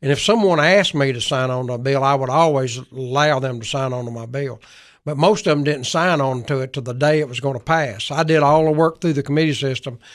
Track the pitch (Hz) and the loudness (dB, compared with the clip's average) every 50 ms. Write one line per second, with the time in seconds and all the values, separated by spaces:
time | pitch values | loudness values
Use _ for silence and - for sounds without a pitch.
0 | - 135 143 135 - 208 214 233 208 190 170 151 147 165 185 202 185 190 165 147 | -2 0 0 2 2 2 4 4 4 4 4 4 4 4 4 4 4 2 0 0
1 | 139 135 127 120 113 - 143 127 131 127 127 127 127 123 123 117 123 135 139 135 | 0 0 0 -2 -4 -2 -2 -2 -2 -2 -2 -4 -4 -6 -6 -4 -2 0 0 2
2 | 135 135 139 135 135 123 131 156 165 160 147 135 131 123 113 127 131 - - 135 | 2 2 2 2 0 0 2 4 4 4 4 2 0 -2 -4 -8 -12 -14 -12 -10
3 | 131 123 127 143 147 151 147 131 131 131 127 117 113 - - 139 135 131 127 123 | -8 -4 0 2 2 2 2 0 0 -4 -4 -6 -8 -6 -4 -4 -4 -4 -4 -6
4 | 123 120 117 117 113 117 123 139 143 131 120 113 - - - - - - _ _ | -6 -8 -10 -10 -10 -10 -8 -6 -6 -6 -8 -12 -18 -20 -20 -20 -20 -20 _ _
5 | - 147 151 139 156 190 214 - - 175 151 147 143 147 147 139 123 - - 165 | -10 -6 -2 2 2 2 2 2 0 0 0 0 0 0 -2 -2 -4 -4 -2 0
6 | 170 185 170 147 139 135 131 127 113 - 143 131 131 127 - 143 117 127 120 127 | 0 2 2 2 0 0 -2 -4 -4 -4 -4 -4 -4 -6 -8 -8 -8 -8 -4 -2
7 | 147 151 156 156 151 123 123 110 131 139 135 120 - - 165 165 151 127 101 107 | 0 2 2 2 0 -2 -6 -6 -4 -4 -4 -4 -2 0 0 0 0 -2 -6 -8
8 | - - 143 151 165 156 160 156 147 139 151 160 156 156 151 151 165 160 160 - | -10 -6 -4 -2 0 2 4 4 4 6 6 4 4 4 2 2 2 0 0 -2
9 | - 170 151 143 135 139 143 156 160 156 139 107 143 135 127 - - 139 117 113 | -2 -2 -2 -2 -2 -2 0 0 2 0 0 -2 -2 -4 -4 -6 -8 -10 -14 -14
10 | _ - - | _ -20 -20